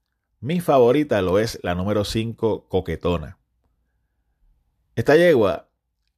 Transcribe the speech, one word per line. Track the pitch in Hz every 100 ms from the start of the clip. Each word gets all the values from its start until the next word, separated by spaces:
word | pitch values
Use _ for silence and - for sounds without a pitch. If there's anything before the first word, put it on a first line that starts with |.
| _ _ _ _
mi | 120 175
favorita | 170 139 120 143 147 107
lo | 92 98
es | 113 -
la | 90 87
número | 98 104 101
cinco, | 113 113 113 110 90 -
Coquetona. | - - 80 85 85 71 - _ _ _ _ _ _ _ _ _ _ _ _ _ _ _ -
Esta | 113 156
yegua, | 175 131 98 76 - _ _ _ _